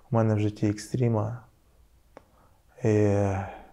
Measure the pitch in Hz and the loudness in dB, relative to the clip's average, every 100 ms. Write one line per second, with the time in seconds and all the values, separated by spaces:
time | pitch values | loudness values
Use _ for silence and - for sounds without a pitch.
0 | - 117 110 104 107 104 107 104 - 127 | -4 0 2 0 -2 -2 -2 -2 -6 -2
1 | 120 110 110 120 - _ _ _ _ _ | 0 0 -4 -8 -16 _ _ _ _ _
2 | _ - _ _ _ _ _ - 113 107 | _ -20 _ _ _ _ _ -4 2 4
3 | 104 101 101 95 95 - - | 4 2 0 -2 -6 -12 -20